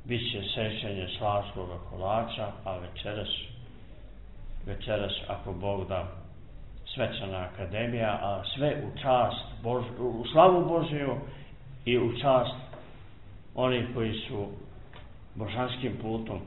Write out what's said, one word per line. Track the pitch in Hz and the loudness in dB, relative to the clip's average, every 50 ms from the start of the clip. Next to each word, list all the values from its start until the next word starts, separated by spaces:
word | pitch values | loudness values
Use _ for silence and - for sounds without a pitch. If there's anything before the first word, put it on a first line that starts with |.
| - | -2
Bit | 117 120 113 - - | 0 0 0 0 0
će | - 104 | -2 -2
sećanje | 95 - - 123 110 107 104 - - 110 101 95 92 90 - | -4 -4 -2 0 0 0 0 -2 -4 -4 -2 -2 -4 -4 -4
Slavskoga | - 110 104 101 101 101 - - 101 92 87 87 87 87 - | 0 0 2 2 2 0 0 -6 -6 -6 -6 -6 -8 -8 -8
kolača, | - 87 92 95 107 113 113 113 - - 110 101 98 - - | -6 -4 0 2 2 2 0 0 -2 -4 -4 -6 -6 -6 -6
a | 98 92 | -6 -4
večeras, | 90 87 87 - - - 101 104 107 95 85 - - - - - - - - - - - - - - - - - - - - - - - - - - - | -4 -6 -8 -10 -8 -6 -4 -4 -4 -4 -4 -4 -6 -6 -10 -12 -12 -14 -14 -14 -16 -14 -16 -14 -14 -14 -16 -14 -14 -14 -14 -12 -10 -8 -6 -6 -6 -4
večeras, | 98 98 - - 120 107 101 101 95 - - - | -6 -6 -6 -2 0 0 0 2 0 -2 -4 -4
ako | - 101 101 - 101 92 | -4 -6 -4 -4 -6 -4
Bog | 87 95 101 101 98 92 | -2 0 0 0 0 -2
da, | 87 98 90 82 - - - - - - - - - - - - - - - - - - | -2 -2 -2 -2 -4 -8 -10 -12 -14 -14 -16 -16 -14 -14 -14 -14 -12 -12 -12 -10 -8 -2
svečana | 135 120 110 - - 98 95 95 | -2 0 0 0 -4 -4 -4 -2
akademija, | 92 90 92 - - 98 85 95 107 117 120 120 120 113 107 101 - | -4 -4 -4 -6 -6 -6 -4 -2 0 0 0 2 2 2 2 2 2
a | - 101 101 92 95 - - | 0 0 0 -2 -2 -4 -2
sve | 135 139 147 131 147 - | 2 2 2 2 0 -4
u | 101 - - | -6 -6 -2
čast | - 139 127 123 117 101 - - - - - - - | 4 6 6 6 6 4 2 -2 -6 -8 -10 -4 -2
Bož-, | 117 123 127 123 - - - | 0 0 2 0 -2 -4 -2
u | 120 123 117 113 113 - | -2 0 0 0 -4 4
slavu | - 156 170 185 185 175 170 | 10 12 12 12 12 10 6
Božju | 170 170 165 156 - 147 147 143 135 120 139 143 - - - - - - - - - - - - | 6 4 4 2 2 0 0 0 0 0 -2 -4 -8 -10 -12 -14 -14 -14 -14 -14 -14 -14 -4 2
i | 120 120 | 4 6
u | 123 120 117 117 - | 6 6 4 2 4
čast | - 139 131 127 120 - - - - - - - - - - - - - - - - - - - - - - | 6 8 8 8 8 4 -2 -6 -10 -12 -12 -14 -14 -14 -16 -16 -16 -16 -16 -16 -14 -14 -14 -14 -14 -8 0
onih | - 127 127 127 120 113 123 - | 2 4 4 6 4 2 0 0
koji | 127 113 110 107 - - | 0 2 2 0 -2 -4
su | - 135 104 101 98 101 101 - - - - - - - - - - - - - - - | -4 -4 -4 -4 -4 -6 -10 -12 -14 -14 -14 -14 -14 -14 -14 -14 -14 -16 -16 -16 -12 -8
božanskim | - 107 98 98 120 127 123 120 - 131 123 98 - | -6 -4 -2 -2 -2 0 -2 -2 -2 -2 -2 -2 -2
putom | - 110 113 113 113 110 107 90 - | -2 -2 -2 -2 -2 -4 -4 -6 -6